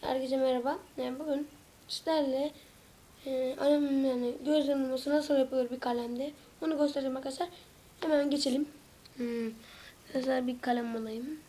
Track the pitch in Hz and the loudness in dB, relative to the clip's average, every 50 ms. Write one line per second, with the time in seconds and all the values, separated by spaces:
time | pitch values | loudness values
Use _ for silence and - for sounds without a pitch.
0 | - - 262 262 262 254 262 269 262 262 254 247 240 262 302 370 - - - - | -2 -2 -2 -2 0 0 2 2 4 4 2 2 2 0 -2 -2 -6 -12 -8 -6
1 | 254 254 254 262 311 311 285 285 294 - - - - - - - - - - - | -4 -4 -4 -4 -2 -2 -2 -2 -2 -6 -10 -20 -20 -20 -20 -20 -16 -12 -12 -8
2 | - - 320 311 285 269 262 262 277 302 294 - - - - - - - - - | -2 0 2 2 2 2 2 0 0 -2 -4 -8 -20 -20 -20 -20 -20 -20 -20 -20
3 | - - - - - 277 262 262 262 254 269 - 277 285 294 294 294 285 277 269 | -20 -20 -20 -14 -8 -4 -2 -2 0 -2 -2 0 4 4 4 4 4 2 2 2
4 | 269 269 254 247 247 240 247 - 254 269 302 302 285 277 285 277 269 262 262 262 | 2 2 2 2 0 -2 -4 -4 0 2 4 4 4 4 2 2 2 0 -2 -2
5 | 262 285 285 302 294 294 294 277 262 262 269 262 254 240 247 254 277 262 240 240 | 0 2 2 2 4 4 4 4 4 2 2 0 0 0 -2 -4 -2 -2 -2 -2
6 | 240 233 240 240 269 294 294 - - - - - - 320 320 285 294 285 285 285 | -2 -4 -4 -6 -6 -6 -8 -12 -20 -20 -12 -6 -2 -2 2 2 2 2 2 0
7 | 269 269 262 262 262 277 269 - 349 359 - - - - - - - - - - | -2 -2 -4 -4 -6 -6 -4 -4 -4 -6 -6 -14 -20 -20 -20 -20 -20 -20 -14 -6
8 | - 320 311 294 285 285 269 285 - 277 247 269 302 - - - - - - - | 0 2 4 4 4 4 2 2 2 2 2 2 0 -2 -4 -20 -20 -20 -20 -20
9 | - - - - 247 240 233 233 233 226 220 226 - - - - - - - - | -20 -20 -10 -6 -4 -4 -2 -2 -2 -4 -6 -8 -16 -20 -20 -20 -20 -20 -20 -20
10 | - - - 269 254 262 262 254 254 247 254 247 - 254 240 240 240 233 226 226 | -20 -6 -4 -2 0 0 0 0 0 -2 -4 -4 0 0 0 0 0 -2 -4 -4
11 | 220 220 220 226 247 277 311 302 - | -6 -6 -6 -8 -6 -8 -8 -10 -12